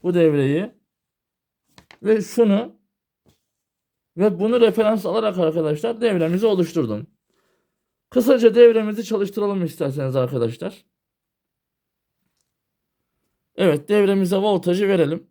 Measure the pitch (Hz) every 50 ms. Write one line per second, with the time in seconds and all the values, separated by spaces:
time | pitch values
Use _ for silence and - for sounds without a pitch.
0 | - 180 180 175 170 160 151 143 135 135 139 156 196 240 - _ _ _ _ _
1 | _ _ _ _ _ _ _ _ _ _ _ _ _ _ _ - _ _ - _
2 | - 202 220 220 208 - - - 233 214 196 202 233 - - _ _ _ _ _
3 | _ _ _ _ _ _ _ _ _ _ _ _ _ _ _ _ _ _ _ _
4 | _ _ _ 165 185 214 190 170 196 220 233 247 233 220 - 220 220 214 226 214
5 | 185 196 175 226 220 214 196 180 175 160 156 170 160 151 139 151 156 226 233 220
6 | 233 226 202 180 165 160 170 185 214 226 208 185 175 160 - 170 143 113 104 104
7 | - - _ _ _ _ _ _ _ _ _ _ _ _ _ _ _ _ _ _
8 | _ _ - 254 233 233 285 247 226 233 202 226 240 233 226 220 214 214 214 214
9 | 226 185 220 208 202 190 202 226 208 202 202 190 175 160 135 - 160 139 135 147
10 | 139 131 127 135 127 123 139 127 117 113 120 - - 190 - - _ _ _ _
11 | _ _ _ _ _ _ _ _ _ _ _ _ _ _ _ _ _ _ _ _
12 | _ _ _ _ _ _ _ _ _ _ _ _ _ _ _ _ _ _ _ _
13 | _ _ _ _ _ _ _ _ _ _ _ - 196 185 147 147 147 - 208 208
14 | 202 196 202 196 190 175 196 190 196 214 202 180 180 180 175 185 208 196 196 180
15 | 160 143 156 170 - _